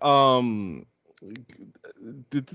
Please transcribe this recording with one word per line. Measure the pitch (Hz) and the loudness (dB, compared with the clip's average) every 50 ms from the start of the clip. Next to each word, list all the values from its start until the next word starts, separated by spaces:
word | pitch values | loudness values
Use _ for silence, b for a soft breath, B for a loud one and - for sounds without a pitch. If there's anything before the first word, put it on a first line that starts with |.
um, | - 143 139 139 135 135 127 127 123 117 107 104 98 90 76 60 - _ _ _ _ 82 _ _ - 95 110 127 117 _ - - 98 - _ _ - - - - 113 113 131 135 123 - | 2 2 4 6 6 6 4 4 2 0 -2 -4 -6 -6 -10 -12 -14 _ _ _ _ _ _ _ -20 -18 -18 -18 -20 _ -20 -20 -20 -20 _ _ -20 -20 -20 -20 -18 -18 -18 -18 -14 -6
the, | - 143 131 - | -6 -6 -6 -6